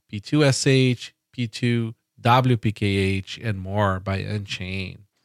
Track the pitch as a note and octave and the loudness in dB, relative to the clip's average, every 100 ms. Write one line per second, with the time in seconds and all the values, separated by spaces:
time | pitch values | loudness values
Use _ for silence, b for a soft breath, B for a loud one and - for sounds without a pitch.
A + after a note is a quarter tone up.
0 | _ G#2+ - D3 C#3+ B2 D3 C3+ C3 B2 | _ -12 -2 2 4 2 4 4 4 0
1 | - _ _ - A#2 - B2 A#2 A2+ A#2+ | -6 _ _ -6 -6 -2 0 0 -2 -8
2 | _ _ A#2 B2 B2+ A#2+ A2+ G#2 G#2 G2 | _ _ 4 4 4 2 0 -2 0 0
3 | G2 G2 F#2+ - A#2 G2 F#2 G2+ G2+ F#2 | 0 -2 -6 -10 -8 -6 -4 0 0 0
4 | G2 G2 G2 G#2 G2+ - F#2 F#2+ F#2 F2+ | -4 -4 -4 -6 -8 -10 -8 -8 -10 -14
5 | _ _ | _ _